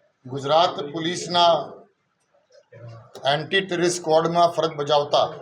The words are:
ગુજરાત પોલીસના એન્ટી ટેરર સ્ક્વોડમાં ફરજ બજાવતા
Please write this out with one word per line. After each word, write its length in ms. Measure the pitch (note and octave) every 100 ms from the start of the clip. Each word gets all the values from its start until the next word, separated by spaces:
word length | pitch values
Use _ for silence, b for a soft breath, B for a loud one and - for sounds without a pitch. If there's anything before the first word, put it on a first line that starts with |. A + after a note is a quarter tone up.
| _ _ C3
ગુજરાત 500 | C3+ C#3 D#3+ F3+ D#3+
પોલીસના 680 | D3 E3 D#3+ E3 E3+ F3 E3+ D#3 - - - _ _ _ _ _ _ _ _ - - - - -
એન્ટી 380 | C3+ D3 C#3+ G3
ટેરર 280 | F#3+ F3 F3
સ્ક્વોડમાં 640 | - D#3+ D#3+ E3 E3+ E3+
ફરજ 240 | D#3 D#3+ D3
બજાવતા 500 | D3 D3 C#3+ D#3 F3 -